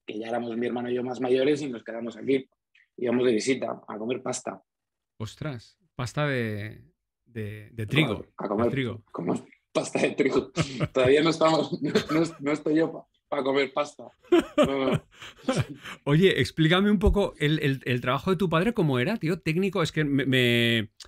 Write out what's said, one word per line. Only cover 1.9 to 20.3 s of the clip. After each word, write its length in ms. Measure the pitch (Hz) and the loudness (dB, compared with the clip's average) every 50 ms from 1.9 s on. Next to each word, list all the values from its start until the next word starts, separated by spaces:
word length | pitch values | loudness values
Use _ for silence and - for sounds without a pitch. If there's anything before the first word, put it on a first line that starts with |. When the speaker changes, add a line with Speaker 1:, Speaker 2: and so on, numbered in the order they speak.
| 113 117 117 113 110 | -10 -8 -8 -10 -10
Speaker 1:
aquí. 320 | 107 110 123 135 131 - - _ _ _ _ _ _ _ _ _ | -6 -2 0 0 0 0 -4 _ _ _ _ _ _ _ _ _
Íbamos 300 | - 120 120 120 123 123 | -4 -2 0 2 2 4
de 60 | 127 113 | 4 2
visita 480 | 104 98 131 131 117 117 - - - - | 2 2 0 -2 -2 -2 -6 -6 -8 -10
a 120 | - 113 104 | -12 -10 -8
comer 240 | 110 117 127 123 | -6 -6 -6 -6
pasta. 400 | - 127 123 - - 101 98 - _ _ _ _ _ _ _ _ _ _ _ - | -6 -8 -8 -8 -8 -10 -12 -12 _ _ _ _ _ _ _ _ _ _ _ -12
Speaker 2:
Ostras, 600 | 113 - - - 139 151 127 110 - - _ _ _ _ _ | -12 -12 -10 -10 -10 -10 -10 -10 -14 -18 _ _ _ _ _
pasta 320 | - 123 - - 147 151 | -10 -8 -6 -4 -2 -2
de, 540 | 143 135 123 117 110 107 101 104 110 - 120 123 - _ _ _ _ _ _ _ | 0 0 -2 -2 -2 -4 -6 -8 -10 -12 -16 -20 -20 _ _ _ _ _ _ _
de, 420 | 127 117 113 107 104 107 107 107 110 | _ -10 -10 -8 -8 -10 -12 -16 -14
de 120 | 120 113 | -8 -8
Speaker 1:
A 40 | 107 | -4
Speaker 2:
trigo, 280 | 101 123 151 151 113 98 | 0 2 2 2 2 0
Speaker 1:
comer, 160 | 92 - - _ - | -4 -8 -12 _ -8
a 100 | - 101 | -4 -2
comer, 160 | 101 107 117 | 0 0 0
Speaker 2:
de 40 | 117 | 0
trigo. 340 | 123 135 127 113 95 - - _ | 0 -2 -4 -4 -6 -10 -14 _
Speaker 1:
comer 300 | - - 170 - - - - - _ _ _ _ | -10 -6 -4 -4 -4 -4 -6 -12 _ _ _ _
pasta 280 | - - - - - - | -4 -4 -4 -2 -2 -2
de 100 | 139 143 | -2 0
trigo. 400 | - - 143 131 - - - - - | 0 0 0 2 2 0 0 -2 -2
<laughs> 400 | 175 - 135 135 - 165 - - | -4 -4 -4 -4 -6 -4 -2 0
Todavía 280 | 135 127 131 139 151 | 2 4 6 6 6
no 60 | 156 165 | 6 4
estamos, 520 | 156 - 160 160 160 - - - 170 - | 2 4 4 4 4 2 0 -2 -4 -4
no, 80 | 139 151 | -2 0
no, 320 | - 214 - - 151 160 165 156 - - | 0 0 0 0 0 0 0 0 -4 -6
no 120 | 135 143 | -4 -2
estoy 240 | 151 147 - 160 151 | -2 -2 0 0 2
yo 140 | 160 160 156 | 2 2 0
pa-, 160 | - - - _ _ _ _ - | -2 -8 -16 _ _ _ _ -8
pa 140 | 147 143 131 | -4 -4 -2
comer 300 | 135 135 143 135 - - | 0 0 0 0 0 -2
pasta. 300 | 147 147 143 - - 117 - - _ _ - 349 339 - - - | -4 -4 -4 -6 -16 -20 -20 -20 _ _ 2 4 4 4 4 2
No, 360 | 302 277 269 277 135 262 262 | 2 2 2 2 0 0 0
no. 120 | 208 - - _ _ - - - - - - - | -2 -2 -4 _ _ -20 -20 -20 -20 -8 -4 -4
Speaker 2:
<laughs> 520 | 262 175 - - - - - - - - - | -2 -2 -2 -4 -6 -16 -16 -18 -16 -6 -2
Oye, 360 | 139 147 160 190 185 - - | 2 4 6 6 4 4 2
explícame 500 | 117 - - 160 156 156 180 190 202 208 | 0 0 0 2 2 4 4 4 4 4
un 80 | 208 185 | 4 4
poco 360 | 208 190 - 208 190 - - - | 4 4 4 2 0 -2 -2 0
el, 200 | 151 147 156 151 | 0 0 2 2
el, 240 | - 139 135 127 - | 0 0 -2 -2 -2
el 160 | 135 123 123 | -2 -2 -2
trabajo 300 | 127 127 131 131 - 185 | 0 -2 -2 0 0 0
de 80 | 190 165 | 0 0
tu 100 | 196 165 | 0 0
padre, 240 | 165 160 190 240 | 2 2 0 0
¿cómo 260 | 233 - 170 147 131 - | 0 0 2 2 2 2
era, 200 | - - 226 226 | 0 0 -2 -2
tío? 220 | - 156 190 - | -2 -2 -2 -2
Técnico, 420 | - 160 156 180 202 196 170 190 | -2 -2 0 0 0 0 0 0
es 100 | 160 - | -2 -2
que 120 | - 156 151 | 0 -2 -2
me, 200 | 143 139 135 139 | 0 0 0 2
me, 680 | 135 | 2